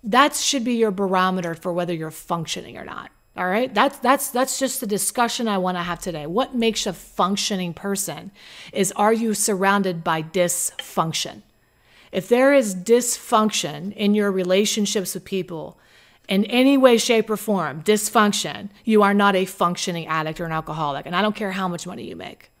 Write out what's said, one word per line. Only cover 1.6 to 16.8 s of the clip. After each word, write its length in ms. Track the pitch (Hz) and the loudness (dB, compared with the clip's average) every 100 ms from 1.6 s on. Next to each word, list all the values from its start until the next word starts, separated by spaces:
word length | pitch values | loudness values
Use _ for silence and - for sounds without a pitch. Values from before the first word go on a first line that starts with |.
| 185 | -4
whether 220 | 175 175 | -2 -2
you're 160 | 170 160 | -4 -6
functioning 640 | 156 - 170 160 - - - | -12 -6 -4 -4 -8 -10 -14
or 80 | |
not. 280 | - - - _ _ - | -14 -14 -16 _ _ -6
All 100 | 180 | -2
right? 240 | 202 254 | 0 0
That's, 280 | 202 262 - | 2 2 2
that's, 300 | 240 277 - | 2 2 2
that's 280 | 240 262 - | -2 -2 -2
just 220 | 262 - | -4 -4
the 80 | 214 | -4
discussion 600 | 196 - - 233 - 226 | -2 -2 -2 -2 0 -2
I 120 | 202 | 0
wanna 240 | 180 180 | -2 -2
have 160 | 175 170 | -4 -6
today. 260 | - 160 147 | -6 -8 -4
What 300 | 185 269 262 | -2 -2 0
makes 320 | 226 214 220 | 0 0 -4
a 40 | |
functioning 800 | 170 - - 196 202 - 196 180 | -6 -14 -2 0 0 -2 -4 -4
person 600 | 165 202 196 - 151 180 - - - - | -6 -6 -4 -4 -8 -14 -20 -20 -20 -10
is, 180 | - 190 | -2 -2
are 200 | - 208 | 2 2
you 220 | 226 226 202 | 2 0 0
surrounded 680 | - 196 196 202 190 170 | 0 2 2 4 2 -2
by 200 | 165 160 | -2 -2
dysfunction? 1200 | 160 190 175 - - - - - 165 - - 214 _ _ _ _ _ _ - | -2 0 0 0 -6 -8 -8 -4 -2 -4 -8 -10 _ _ _ _ _ _ -8
If 160 | - - | -8 0
there 240 | 240 269 | 4 6
is 220 | 285 220 | 6 4
dysfunction 1200 | 185 180 240 247 - - 233 214 - 156 147 185 | -4 2 2 2 -6 0 2 2 0 -4 -8 -10
in 220 | - 208 208 | -2 2 2
your 160 | 202 | 2
relationships 800 | 190 180 190 208 - 202 214 180 | 0 2 4 4 0 0 -2 -4
with 100 | 180 | -8
people, 540 | - 196 180 165 151 - _ _ _ _ - | -6 -6 -4 -10 -12 -16 _ _ _ _ -2
in 180 | 190 214 | 0 2
any 320 | 240 262 | 4 4
way, 180 | 277 | 8